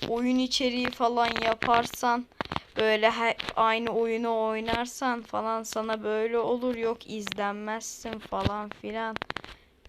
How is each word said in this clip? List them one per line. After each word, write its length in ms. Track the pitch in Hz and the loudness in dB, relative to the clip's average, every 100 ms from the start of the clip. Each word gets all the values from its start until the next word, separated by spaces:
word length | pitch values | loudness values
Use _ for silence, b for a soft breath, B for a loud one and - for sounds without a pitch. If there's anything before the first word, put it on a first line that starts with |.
| - | -4
oyun 300 | 233 247 254 | 0 2 4
içeriği 500 | 254 - 254 247 247 | 2 2 2 2 -2
falan 400 | - 240 240 233 226 226 | 0 2 4 2 2 2
yaparsan, 800 | 220 - 233 240 - 247 240 240 B B B B - | 2 4 4 2 0 0 0 -2 B B B B 2
böyle 340 | 220 214 220 | 4 6 4
he-, 260 | 233 233 - - - | 4 0 0 -2 2
aynı 340 | 226 226 233 | 2 2 0
oyunu 500 | 208 233 226 233 226 | 0 0 0 0 2
oynarsan 800 | 220 220 220 226 240 - 262 233 | 0 0 -2 -2 -2 -2 -2 -2
falan 420 | 214 214 220 226 | -4 -4 -2 -2
sana 400 | 220 226 220 220 | -2 -4 -2 -2
böyle 340 | 214 214 226 233 | 0 0 2 2
olur. 380 | 220 240 254 233 | 2 2 0 0
Yok 340 | 226 233 - | -2 -2 -6
izlenmezsin." 1080 | 214 202 - 202 208 214 220 - - 233 220 | -8 -8 -4 -4 -4 -6 -8 -8 -12 -10 -10
falan 500 | - 190 196 208 208 | -6 -2 -2 -2 -6
filan. 460 | - 208 220 226 220 - - B B B _ | -10 -8 -6 -6 -6 -8 -10 B B B _